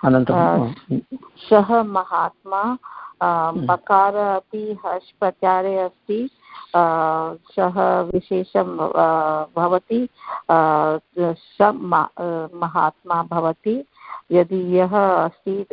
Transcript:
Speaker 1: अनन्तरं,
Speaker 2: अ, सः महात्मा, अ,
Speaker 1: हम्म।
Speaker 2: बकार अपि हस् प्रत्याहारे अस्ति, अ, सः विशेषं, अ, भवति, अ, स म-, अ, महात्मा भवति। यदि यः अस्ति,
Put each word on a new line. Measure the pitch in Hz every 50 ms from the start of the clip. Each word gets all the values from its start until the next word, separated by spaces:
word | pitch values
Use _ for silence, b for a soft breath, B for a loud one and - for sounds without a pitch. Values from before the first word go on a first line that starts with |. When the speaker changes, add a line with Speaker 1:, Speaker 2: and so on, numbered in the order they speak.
| -
Speaker 1:
अनन्तरं, | 135 131 131 127 - - 175 170 170 170 151 120 117 -
Speaker 2:
अ, | - - - - - - - 262 - - - _ - - -
सः | 220 208 196 196 233 233 220
महात्मा, | 208 196 190 185 - 180 170 165 165 - _ - 190 196 196 208 240 254 254 B B B B B B B B
अ, | 180
Speaker 1:
हम्म। | 175 170 170 160 165 165 180 -
Speaker 2:
बकार | 175 180 175 - - 202 190 196 202 202
अपि | 208 202 202 190 190 - _ - 214 214 214 208 190 -
हस् | 175 175 185 - - _ -
प्रत्याहारे | 208 185 - _ 190 185 185 185 185 196 190
अस्ति, | 190 185 180 - _ _ - 208 226 247 269 - _ B B B B B B B
अ, | 175 170 165 160 165 160 160 160 160 160 165 165 165 _ _
सः | - 202 185 180 180 196 190 180 180 185
विशेषं, | 175 170 - 185 - - 190 185 190 - - 202 185 180 175
अ, | 160 156 - - 165 165 160 160 160 156 156 156 156 156 - -
भवति, | 165 175 180 185 185 - - 226 240 247 - _ B B B B B B B
अ, | 165 165 156 160 151 151 151 156 156 160 - _ - 175
स | 175 165 165 - - _ _ -
म-, | 202 208 208 - 196 180 175 160 151 - -
अ, | - 175 175 170 165 160 160 175
महात्मा | 175 170 165 160 175 156 156 - _ - 180 175 170 165
भवति। | 165 170 170 165 160 165 - - 214 226 269 277 _ B B B B B B B B
यदि | 175 180 170 170 190 190 180 180 180
यः | 180 185 180 208
अस्ति, | 208 202 190 180 170 165 165 - _ - 196 190 202 196 -